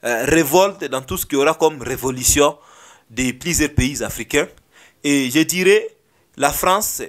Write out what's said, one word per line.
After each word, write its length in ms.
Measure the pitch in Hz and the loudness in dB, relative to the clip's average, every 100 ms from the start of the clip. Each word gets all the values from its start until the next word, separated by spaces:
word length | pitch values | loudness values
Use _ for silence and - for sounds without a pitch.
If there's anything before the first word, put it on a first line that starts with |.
euh, 200 | 110 117 | -4 -4
révolte, 600 | 131 160 147 170 196 196 | 2 2 4 4 2 -2
dans 180 | 147 131 | -8 -8
tout 140 | 131 185 | -6 -8
ce 100 | - | -4
qui 100 | 139 | 0
aura 180 | 143 | 0
comme 280 | 160 160 151 | 2 0 0
révolution 720 | 117 127 131 127 127 139 143 156 _ - - - _ | -8 -6 -6 -4 0 2 2 0 _ -20 -20 -20 _
de 220 | 113 127 | -4 -4
plusieurs 420 | 127 160 165 151 | -4 -6 -2 0
pays 280 | 151 131 131 | 0 -2 -4
africains. 460 | 107 - 117 143 180 - _ _ _ _ | -8 -8 -2 -2 -2 -8 _ _ _ _
Et 260 | 147 143 131 | 0 0 2
je 100 | 131 | 0
dirais, 560 | 156 175 185 214 440 _ _ _ _ - | 0 2 4 4 2 _ _ _ _ 0
la 140 | 143 | 0
France 520 | - 185 190 214 - | 2 0 0 -2 -8